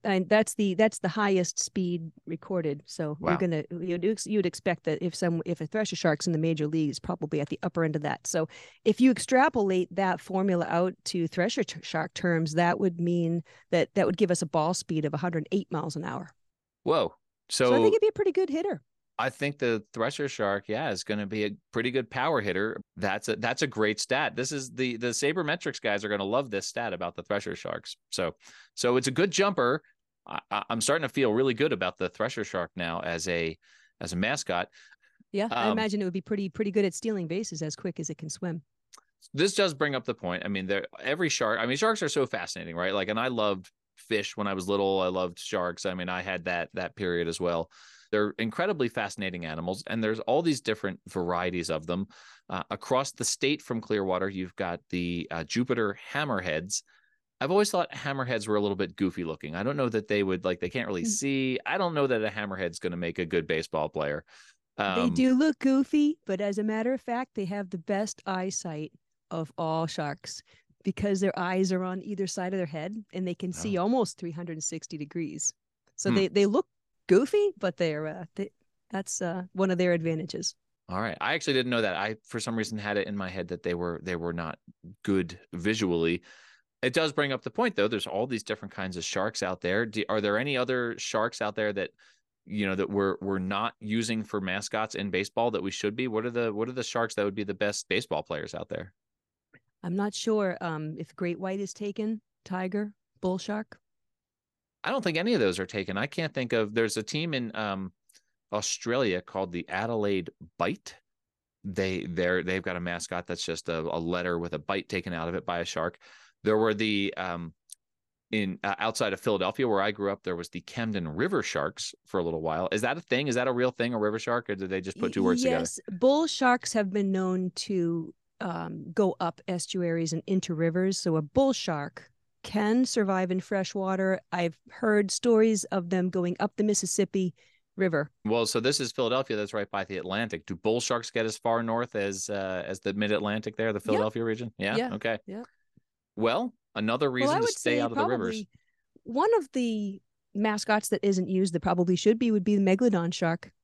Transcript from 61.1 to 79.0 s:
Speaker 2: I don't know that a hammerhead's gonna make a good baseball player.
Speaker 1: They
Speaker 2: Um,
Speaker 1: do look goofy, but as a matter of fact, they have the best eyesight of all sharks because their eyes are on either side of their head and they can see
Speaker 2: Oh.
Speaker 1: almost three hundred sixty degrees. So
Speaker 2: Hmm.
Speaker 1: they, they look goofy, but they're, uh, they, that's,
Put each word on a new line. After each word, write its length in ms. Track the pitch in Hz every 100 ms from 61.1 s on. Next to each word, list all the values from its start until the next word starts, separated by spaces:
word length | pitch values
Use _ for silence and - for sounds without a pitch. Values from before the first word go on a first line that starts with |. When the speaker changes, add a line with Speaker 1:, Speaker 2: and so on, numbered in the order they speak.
| 208 139 135 131 127 -
Speaker 2:
I 100 | 175
don't 160 | 180
know 140 | 156 139
that 180 | 120
a 60 | 107
hammerhead's 480 | 104 104 92 90 82
gonna 180 | 90 87
make 220 | 85 85
a 80 | 85
good 200 | 87 80
baseball 440 | 82 82 80 76
player. 340 | 80 73 73 - - - _ _ -
Speaker 1:
They 60 |
Speaker 2:
Um, 280 | 101 92 -
Speaker 1:
do 220 | 170 254
look 240 | 254 311 -
goofy, 580 | 269 269 269 302 294 320
but 160 | - 190
as 160 | 202 196
a 80 |
matter 300 | 214 220 226
of 80 | 262
fact, 320 | - 240 262
they 100 | -
have 240 | 190 202 190
the 80 | 185
best 460 | 160 202 214 -
eyesight 680 | - 185 190 - 180 151 156 - _ _ _
of 220 | 165 160 -
all 280 | 165 160 165
sharks 560 | - 147 - - - _ _ _ _
because 380 | - - 208 190
their 180 | 196 -
eyes 340 | 180 185 190
are 120 | 185
on 180 | 185 185
either 240 | - 196 190
side 280 | - 180
of 40 | 190
their 60 |
head 400 | 170 156 160 214 208
and 160 | 185 185
they 60 |
can 180 | 175 185
see 240 | 180 220 190
Speaker 2:
Oh. 60 |
Speaker 1:
almost 340 | 190 254 220 -
three 140 | 170
hundred 320 | 160 175 160
sixty 340 | - 165 - 156
degrees. 560 | 147 175 160 78 - - _ _ _ -
So 120 | 196
Speaker 2:
Hmm. 80 | 202
Speaker 1:
they, 120 | 190
they 180 | 202 202
look 200 | 226 - _ _ _ -
goofy, 440 | 190 269 427 415 -
but 220 | 190 -
they're, 280 | 170 151 156
uh, 180 | 185 170
they, 160 | - 202 _ _ _ _
that's, 320 | 196